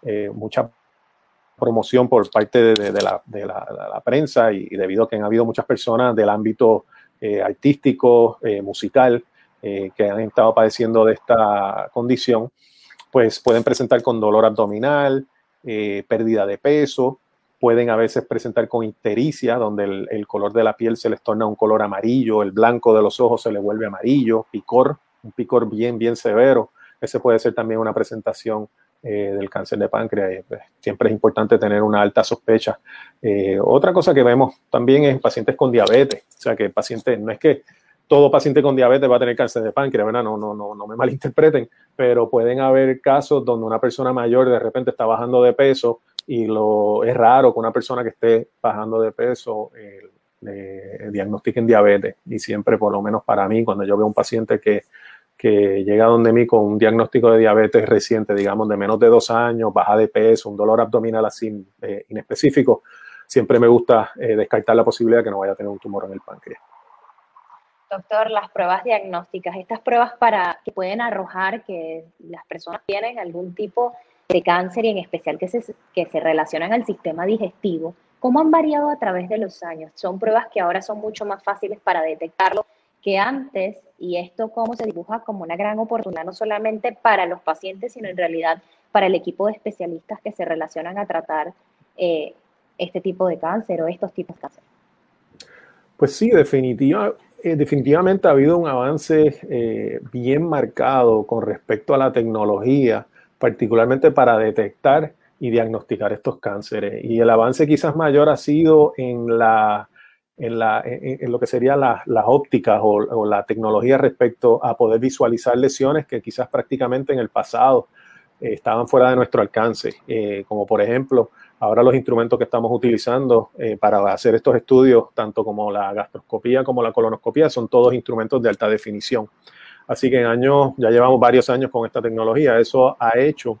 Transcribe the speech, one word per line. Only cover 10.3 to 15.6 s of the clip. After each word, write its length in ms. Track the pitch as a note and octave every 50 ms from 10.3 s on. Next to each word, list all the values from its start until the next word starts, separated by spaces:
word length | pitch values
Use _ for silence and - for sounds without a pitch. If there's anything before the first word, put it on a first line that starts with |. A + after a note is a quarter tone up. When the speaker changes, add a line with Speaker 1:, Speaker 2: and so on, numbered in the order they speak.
| _ - A2 A2 A2
Speaker 1:
padeciendo 500 | - A2+ A2 - - B2 A2+ A2+ A2+ A2
de 120 | A2 A2
esta 760 | - _ - B2 A2+ A2 G#2 G#2 G2+ G2 G2 G2+ - - -
condición, 600 | _ B2 A#2+ B2 B2+ B2 - - A#2+ A2 A2+ B2 _ _ _ _ _ _ - - - _ - _
pues 300 | - C3 A#2 A2 - -
pueden 220 | _ B2+ A2+ A#2 A2+
presentar 380 | - B2 - C3+ A2+ C3 A#2+
con 200 | A#2 - A#2 A2+
dolor 240 | G#2+ G#2+ G#2+ A2 A2
abdominal, 800 | A2 G#2+ G#2 A2 G#2 G#2 G#2+ A#2+ C#3 D3 D3 C#3+ C#3 C3+ C3+ C3+ _ _ _ _ _ _ _